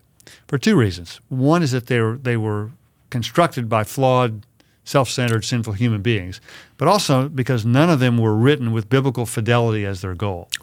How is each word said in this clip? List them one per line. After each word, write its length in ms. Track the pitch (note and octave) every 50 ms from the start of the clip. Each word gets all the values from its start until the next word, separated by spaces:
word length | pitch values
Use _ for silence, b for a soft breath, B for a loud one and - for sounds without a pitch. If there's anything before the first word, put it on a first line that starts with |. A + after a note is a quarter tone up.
| _ _ _ _ b b b b b
for 120 | b - C3
two 180 | - A3 G#3+
reasons. 440 | E3 A#2 G2+ E2 E2+ E2+ - - - _ _
One 340 | C3+ C3 C3 C#3+ D#3+ F3 E3+
is 80 | C3 B2+
that 140 | B2+ A#2
they 140 | - B2+ A#2+
were, 180 | A2+ A2 A2+ C3+ C#3
they 140 | B2+ A#2+
were 340 | A2+ G#2+ A2 G#2 G#2 G#2 A2 C#3+ - _ _ _ _ _ _
constructed 580 | - B2 A2 - - E3+ E3+ D#3+ - C3 A#2+ A2
by 140 | A#2 A2 G#2
flawed, 640 | - - C#3+ C3 C3 B2+ B2+ B2 A#2+ A2 G#2 - _ _ _ _ _ _ _ _
self-centered, 600 | - - C#3+ B2 - - - B2 A#2+ A2+ A2 -
sinful 280 | - B2+ A#2+ G#2+ A2 G2+
human 260 | F#2+ B2 A#2+ A2 G2+ F#2+
beings, 380 | A#2+ A2+ G2+ F2+ F#2 F2+ - B B B B B B B -
but 80 | C3+ D#3+
also 400 | G3+ G#3 - - C#3+ B2+ C3 C#3+
because 380 | D#3+ C3 B2 - C3 A#2 G2+
none 240 | A#2+ A#2+ C3+ D#3 F3+
of 80 | E3 B2+
them 160 | B2+ B2+ A#2+
were 180 | A#2 A2+ A2 G#2+
written 360 | G#2+ A#2 C3+ D3+ D3 B2+ A2+ A2+
with 160 | A2+ G#2 -
biblical 380 | B2+ C3+ C3+ C#3 A#2+ B2+ A#2+
fidelity 580 | A2 - A#2+ G#2+ A2+ A#2+ A#2+ A#2 A#2 A2 G#2+ G2+
as 160 | G2 G2 F2+ -
their 120 | F#2+ F2+
goal. 340 | E2+ G#2+ G2+ F#2 F2 F2 - - -